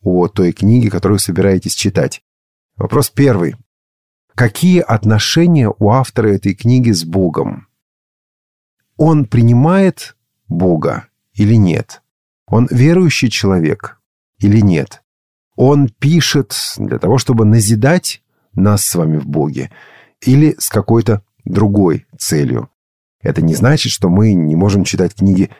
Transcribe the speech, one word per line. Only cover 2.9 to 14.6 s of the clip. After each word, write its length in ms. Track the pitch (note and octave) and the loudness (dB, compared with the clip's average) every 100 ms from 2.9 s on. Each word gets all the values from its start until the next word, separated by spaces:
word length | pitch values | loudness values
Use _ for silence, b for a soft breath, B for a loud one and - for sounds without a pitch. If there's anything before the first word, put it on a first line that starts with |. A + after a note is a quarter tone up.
| C3+ - | -2 -2
первый. 460 | - C#3 G2+ E2 - _ _ _ _ _ _ _ - | 0 0 0 -2 -8 _ _ _ _ _ _ _ -2
Какие 460 | A#2+ - F3 F3+ | -2 0 2 2
отношения 880 | - A2+ G#2 G#2+ - E3 F3 D#3+ A2 | 0 -2 0 0 0 0 2 2 0
у 200 | - G#2 | 0 0
автора 380 | B2+ C3 - G#2+ | 2 0 -2 0
этой 260 | G2 G2+ | 0 -2
книги 380 | F#2+ A2+ B2+ A#2+ | -2 0 2 2
с 140 | F#2 E2 | 0 -2
Богом? 640 | F#2 F2+ D2 - - - _ _ _ _ _ _ _ _ _ _ _ _ - | -2 -2 -2 -6 -8 -16 _ _ _ _ _ _ _ _ _ _ _ _ -2
Он 280 | D#3 D3+ B2+ | 2 2 0
принимает 920 | A#2 A#2 A#2+ D3+ F#3+ F#3+ - - _ _ _ - | 2 4 4 4 2 0 -2 -10 _ _ _ -10
Бога 580 | E2+ F#2 D#2+ - - - _ _ | -2 0 0 -2 -6 -12 _ _
или 220 | - G#2 A2+ | -2 2 4
нет? 480 | F#2+ D#2 - - _ _ _ _ - | 2 0 -6 -14 _ _ _ _ -4
Он 220 | G#2+ A#2+ | 0 0
верующий 600 | B2 C#3+ F3 F3 - B2 | 2 2 4 2 0 -2
человек 720 | - G2+ F#2 D#2 - - - _ _ _ _ | -2 -2 0 -2 -4 -10 -20 _ _ _ _
или 220 | G#2 | 2
нет? 420 | G#2+ | 4